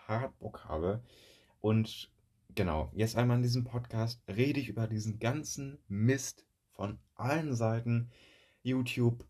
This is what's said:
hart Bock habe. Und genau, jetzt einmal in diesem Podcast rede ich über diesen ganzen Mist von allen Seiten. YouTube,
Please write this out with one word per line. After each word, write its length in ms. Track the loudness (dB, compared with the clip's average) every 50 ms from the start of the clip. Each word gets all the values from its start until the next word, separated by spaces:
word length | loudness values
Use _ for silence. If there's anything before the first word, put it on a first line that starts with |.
| -6 -4
hart 320 | -2 -2 -2 -4 -6 -8
Bock 260 | -12 -12 -12 -12 -10
habe. 380 | -6 -4 -2 0 0 0 0 -4 -10 -20 -20 -20 -20 -20 -20 _ _ _ _
Und 480 | 0 2 4 4 2 0 -4 -12 -14 -16 _ _ _ _ _ _ _ -10 -2
genau, 340 | 0 0 2 2 0 0 -2 0
jetzt 200 | 0 0 2 2
einmal 220 | 4 4 4 4 4
in 60 | 4
diesem 220 | 2 2 0 -2
Podcast 560 | -2 -4 -6 -6 -4 -4 -2 -2 -2 -4 -6 _ -6
rede 320 | 0 2 2 2 2 0
ich 100 | -2 -4
über 180 | -4 -4 -2 -2
diesen 320 | -2 -2 -2 -4 -4 -2
ganzen 580 | -2 -2 -2 -2 -4 -6 -8 -8 -8 -10 -10 -14 _ -6
Mist 580 | -2 2 4 4 4 4 0 -6 -10 -12 -18 _ _ _ _ _
von 260 | _ -6 -6 -6 -6 -8 -14 _ _
allen 400 | -6 -2 0 0 0 0 0 0
Seiten. 560 | 0 0 0 0 0 0 2 2 2 0 -2 -6 -20 -20 -20 -20 -20 _ _ _ _ -4
YouTube, 640 | 0 0 0 0 0 0 2 4 2 2 2 -6 -18